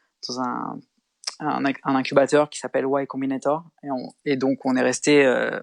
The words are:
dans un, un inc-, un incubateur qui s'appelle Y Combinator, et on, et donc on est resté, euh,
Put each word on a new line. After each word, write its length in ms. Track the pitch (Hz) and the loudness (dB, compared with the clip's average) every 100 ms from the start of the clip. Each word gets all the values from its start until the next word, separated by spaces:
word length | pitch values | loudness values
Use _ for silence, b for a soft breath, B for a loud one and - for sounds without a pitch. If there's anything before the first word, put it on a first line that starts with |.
| _ _ - | _ _ -10
dans 120 | 123 | -6
un, 400 | 123 120 - - - _ _ _ - - | -4 -4 -8 -10 -16 _ _ _ -14 -8
un 240 | 151 131 | -4 -2
inc-, 160 | 139 135 | -2 -4
un 100 | 147 131 | -2 -2
incubateur 520 | 127 143 131 147 151 | 2 2 4 4 2
qui 100 | - | -4
s'appelle 280 | 127 135 135 | -4 -2 0
Y 200 | 139 139 | -2 -2
Combinator, 580 | 135 135 135 139 156 170 _ | -4 -4 -2 -2 -2 -6 _
et 60 | 143 | -8
on, 220 | 127 123 - | -8 -8 -10
et 120 | 151 135 | -4 0
donc 280 | 135 131 | 0 0
on 100 | 131 127 | 0 0
est 60 | |
resté, 420 | 127 123 - 147 135 | 0 0 4 6 6
euh, 340 | 120 117 - | 4 0 -4